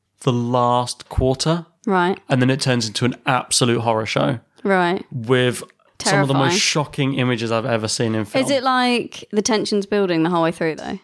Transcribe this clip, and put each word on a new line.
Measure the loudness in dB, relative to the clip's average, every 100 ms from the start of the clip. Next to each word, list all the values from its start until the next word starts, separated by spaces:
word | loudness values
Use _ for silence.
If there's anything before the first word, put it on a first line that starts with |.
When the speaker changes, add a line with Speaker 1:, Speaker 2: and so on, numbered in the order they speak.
| _ _
Speaker 1:
the | -2
last | 0 2 2 4 2 0 -8 -8
quarter. | -2 0 0 0 -2 -4 _ -2
Speaker 2:
Right. | 0 0 -2 -2
Speaker 1:
And | 2
then | 2
it | 2
turns | 0 0 -2
into | -2 -2
an | 0 0
absolute | 0 0 0 2 2
horror | 0 -2 -2
show. | 0 0 -2 -10 -6
Speaker 2:
Right. | 0 2 2 -2 -6
Speaker 1:
With | -8 0 2 2 0 -10 _ _ -6
some | 0 2
of | 2
the |
most | 2
Speaker 2:
Terrifying. | 2 2
Speaker 1:
shocking | 0 -2 -2 -2 -2 0
images | 0 0 -2
I've | -2 0
ever | -2 -2
seen | -2 -2
in | -2 -2
film. | -2 0
Speaker 2:
Is |
it | 0
like | 2 2 2 0 -2 -12 -4
the | -2
tension's | 0 0 0 -2 0
building | 0 2 2
the | 2
whole | 2
way | 0
through, | 0 -4 -4
though? | -8 -10